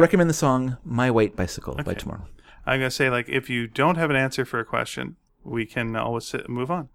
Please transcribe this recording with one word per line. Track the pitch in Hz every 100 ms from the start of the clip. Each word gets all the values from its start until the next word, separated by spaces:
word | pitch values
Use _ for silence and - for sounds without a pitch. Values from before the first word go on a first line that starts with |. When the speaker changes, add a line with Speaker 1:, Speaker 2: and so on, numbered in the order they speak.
Speaker 1:
recommend | 165 190 170
the |
song | 156 143 127 127 127
My | - 120 127
White | 113 107 -
Bicycle | 92 - - -
by |
Speaker 2:
Okay. | - 90
Speaker 1:
tomorrow. | - - - - - - -
Speaker 2:
I'm | 135
gonna | 131
say, | - 135
like, | 123 120
if | 135 131
you | 123 117
don't | - 147 165
have | 165
an | 135
answer | 131 135 127
for | 123
a | 113
question, | 117 120 - 127 - _ _
we | - 113 110
can | - 113 113
always | 117 117 -
sit, | 131 -
move | 120 131
on. | 175 139